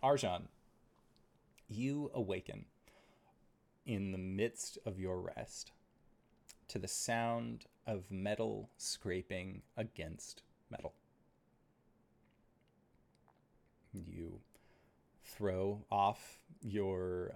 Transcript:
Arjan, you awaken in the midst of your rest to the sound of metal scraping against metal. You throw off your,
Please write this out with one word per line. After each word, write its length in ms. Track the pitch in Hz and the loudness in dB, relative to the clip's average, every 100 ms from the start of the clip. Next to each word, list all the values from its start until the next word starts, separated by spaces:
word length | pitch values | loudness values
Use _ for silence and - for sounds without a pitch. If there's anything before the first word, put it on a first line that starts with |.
Arjan, 420 | 131 143 113 90 92 - - _ - _ _ _ _ _ _ - - | 6 6 4 0 -4 -16 -20 _ -20 _ _ _ _ _ _ -20 -8
you 420 | 107 131 147 147 | -2 0 0 0
awaken 500 | - 98 95 - 104 - _ - - - - - _ - _ _ _ - | 0 0 0 -4 -10 -12 _ -20 -20 -20 -20 -20 _ -20 _ _ _ -2
in 280 | 104 98 | 0 0
the 40 | 95 | -2
midst 600 | 92 95 113 - - - - | -2 2 0 0 -8 -6 -6
of 120 | 92 | -2
your 220 | 92 92 | -2 -2
rest 540 | 92 - - - - - _ _ - - _ _ - - - | -4 -6 -8 -10 -12 -16 _ _ -20 -20 _ _ -20 -20 -8
to 80 | 110 | -6
the 100 | 95 | -4
sound 800 | - - 117 117 117 117 117 - _ - | -2 2 2 4 2 -2 -6 -12 _ -2
of 260 | 104 95 | -2 -2
metal 580 | 95 101 104 110 104 104 - | -2 2 2 2 0 -6 -6
scraping 840 | - - - 92 - 92 92 95 - - | -4 -2 0 -2 0 -4 -4 -8 -8 -6
against 640 | 110 - 80 78 - - - _ _ | -4 -4 -8 -8 -12 -14 -20 _ _
metal. 240 | - - - _ _ _ _ _ _ _ _ _ _ _ _ _ _ _ _ _ _ _ - _ _ - _ _ _ _ _ - | -10 -8 -10 _ _ _ _ _ _ _ _ _ _ _ _ _ _ _ _ _ _ _ -20 _ _ -20 _ _ _ _ _ -14
You 480 | 98 85 90 85 92 - - - - - _ _ - | -10 -8 -8 -8 -10 -16 -20 -20 -20 -20 _ _ -20
throw 640 | - - 101 92 98 104 - | -16 0 2 4 4 2 2
off 500 | 104 98 104 - - - - | 6 6 6 -4 -20 -20 -8
your, 680 | 113 101 98 92 92 90 90 | -2 2 2 2 2 0 -2